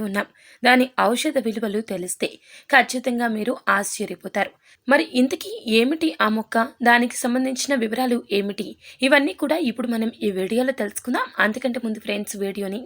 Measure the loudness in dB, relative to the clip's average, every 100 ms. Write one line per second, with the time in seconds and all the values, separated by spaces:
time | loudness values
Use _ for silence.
0 | -4 -4 -6 _ -20 -2 4 4 4 2
1 | 2 2 0 -2 -2 -2 -2 -2 -4 -6
2 | -6 -4 -6 -6 _ -20 2 4 4 0
3 | -2 -2 -2 -2 -2 -2 0 0 -2 -6
4 | -8 -8 -6 -4 -4 -6 _ _ 2 2
5 | 2 0 0 -2 -6 -6 2 4 4 2
6 | 0 2 2 0 0 0 0 2 4 6
7 | 4 -2 -2 0 -2 -2 -2 0 0 -2
8 | 0 0 0 -2 -2 -4 -8 -12 -20 -2
9 | 4 4 4 -2 -2 0 -2 -2 -4 -2
10 | -4 -2 -4 -2 -2 0 0 -2 -6 -6
11 | -4 -4 -4 -2 -2 0 -4 -4 -6 -6
12 | -6 -6 -6 -6 -6 -4 -6 -8